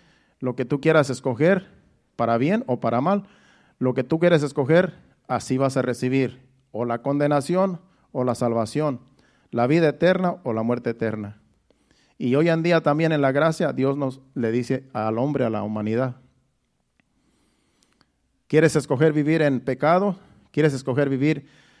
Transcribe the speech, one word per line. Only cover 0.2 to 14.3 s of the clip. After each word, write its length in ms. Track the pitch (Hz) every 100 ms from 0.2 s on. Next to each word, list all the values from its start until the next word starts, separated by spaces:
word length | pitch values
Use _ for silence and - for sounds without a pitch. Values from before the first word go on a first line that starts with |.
| _ _
lo 160 | 127 127
que 80 |
tú 160 | 127 143
quieras 300 | 156 160 135
escoger, 580 | 117 135 113 160 190 - _ _ _ _ -
para 220 | 117 117
bien 260 | 143 220 180
o 140 | 117
para 220 | 117 120
mal. 260 | 151 202 202 _ _ _ _ _
Lo 160 | 127
que 120 | 127 123
tú 140 | 160
quieres 220 | 175 165
escoger, 520 | 143 143 131 165 185 - _ _ -
así 300 | 120 - 131
vas 180 | 135 135
a 60 |
recibir 680 | 123 120 127 135 127 - _ _ _
o 140 | 107 120
la 160 | 117
condenación 800 | 139 143 147 147 131 180 190 170 - _ _
o 100 | 135
la 120 | 127 117
salvación, 680 | 120 117 107 147 151 123 - _ _ _ _
la 160 | 120 123
vida 220 | 165 156
eterna 480 | 135 170 185 180 175 131
o 80 |
la 100 | 110
muerte 280 | 113 120 120
eterna". 500 | 113 113 107 104 104 _ _ _ _ _ _ _ _
Y 180 | 123 135
hoy 120 | 170
en 160 | 165
día 180 | 170 165
también 300 | 147 147 160
en 80 | 151
la 140 | 135
gracia, 400 | 139 160 156 160
Dios 240 | 131 135 139
nos 240 | 135 131 -